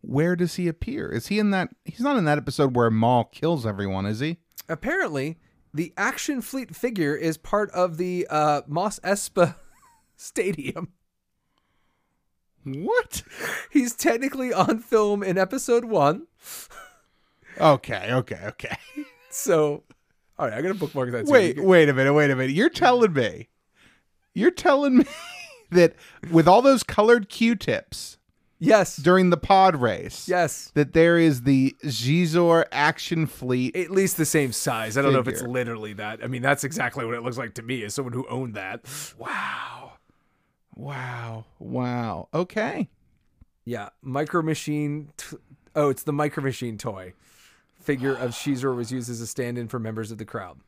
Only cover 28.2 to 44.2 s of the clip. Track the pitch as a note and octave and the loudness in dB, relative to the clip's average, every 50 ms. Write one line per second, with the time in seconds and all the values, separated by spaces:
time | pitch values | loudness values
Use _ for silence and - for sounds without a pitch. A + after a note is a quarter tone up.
28.2 | _ _ _ _ _ _ _ _ E3 C4 D#4+ G#3+ F#3 - - - C3+ E3 F3+ F#3 | _ _ _ _ _ _ _ _ 2 4 6 6 4 2 -4 -2 2 4 6 6
29.2 | F#3 F3+ F3 D#3 - - G3 F#3+ F#3+ F#3+ F3 C#3+ B2 A2+ G#2+ - - - - - | 6 4 2 2 2 4 6 6 6 6 4 2 0 0 -2 -2 -6 -12 -12 -14
30.2 | - - F3+ F3+ E3+ D3 - - - - _ D3+ D3 C3 - E3 E3 E3+ E3+ E3+ | -6 -2 0 0 0 0 -2 -8 -16 -4 _ 0 0 2 4 6 6 6 6 6
31.2 | E3 D#3+ D3 B2 A#2+ C3+ C#3 C3+ C3 C#3 - _ - D3 B2+ G#2+ A2+ B2+ D3 E3+ | 6 4 4 2 2 2 4 4 4 2 -2 _ -8 -8 -6 -4 0 0 2 2
32.2 | F3+ E3 D#3 F3 F3 E3+ E3 E3 E3 - - B2+ D3 D3+ E3 - - - F3 E3 | 2 2 2 2 4 4 4 4 2 0 -2 0 0 0 0 -2 -6 -6 -2 -2
33.2 | D#3+ C#3+ - - C3 B2+ B2+ B2+ B2+ B2+ - F3+ F3+ D#3+ F#3 F#3+ G3 F3 - - | -2 -4 -4 -8 -4 -2 -2 0 0 -2 -2 -4 -6 -2 0 2 2 2 0 0
34.2 | D#3+ - - D#3 C#3+ C3 A2+ - - D3 B2 A2 A2+ A2 G#2 C3+ C#3 C#3 C#3 C3+ | -2 0 2 0 0 0 -2 -4 -4 -4 -4 -4 -6 -4 -2 0 2 4 4 2
35.2 | A#2+ B2+ B2+ - C3 A#2+ B2 B2+ B2 A#2 A#2 A2 G#2+ G#2+ G#2+ G2+ G#2 G#2+ A2 A2+ | 2 0 -4 -6 -6 -4 -4 -4 -4 -4 -6 -8 -10 -12 -12 -10 -10 -10 -10 -10
36.2 | - A#2+ B2+ B2 A#2+ C#3 C#3+ C#3 - C3+ D#3+ - C3+ A#2+ - C#3+ B2 A2+ A#2+ A#2+ | -8 -8 -8 -2 0 0 0 0 -2 -8 -4 -4 -4 -4 -4 -6 -6 -6 -6 -6
37.2 | A#2 B2+ A#2+ A#2+ B2+ A2+ G2+ - A2+ A#2 C3 B2+ G#2+ G#2 - - C3+ B2 A#2 B2 | -6 -6 -6 -6 -10 -10 -12 -14 -10 -8 -6 -6 -6 -8 -6 -6 -6 -6 -6 -8
38.2 | B2+ A2 A#2+ B2 C3 B2 G#2+ G#2 F#2+ F#2 G#2 A#2+ _ - C3+ D3 - - - - | -8 -8 -8 -8 -8 -8 -8 -10 -10 -10 -10 -12 _ -14 -14 -14 -14 -16 -16 -14
39.2 | - - - - - - - - - - - - - - - _ _ _ _ _ | -12 -8 -8 -6 -6 -8 -8 -10 -12 -12 -14 -18 -18 -20 -20 _ _ _ _ _
40.2 | _ _ _ _ _ _ _ _ _ _ - - A2+ - - C3 B2+ B2 B2 A#2+ | _ _ _ _ _ _ _ _ _ _ -20 -16 -14 -12 -12 -10 -10 -12 -12 -12
41.2 | A#2 A#2 A2+ A2 A2+ _ _ _ - - B2+ B2+ B2 B2 B2 B2 A#2 A2+ F#2+ D#2+ | -12 -12 -12 -14 -14 _ _ _ -14 -8 -6 -4 -4 -4 -4 -4 -6 -6 -6 -8
42.2 | - _ - D#3 F3+ F3+ - A3 G#3+ C4 D4 - A3 - _ _ _ _ _ _ | -10 _ -4 -4 -4 -4 -4 -6 -4 -4 -4 -6 -6 -8 _ _ _ _ _ _
43.2 | _ _ _ _ - _ _ _ _ - A#2+ A2 G2+ G#2 _ _ _ B2+ B2+ C#3 | _ _ _ _ -20 _ _ _ _ -10 -10 -10 -10 -14 _ _ _ -8 -6 -6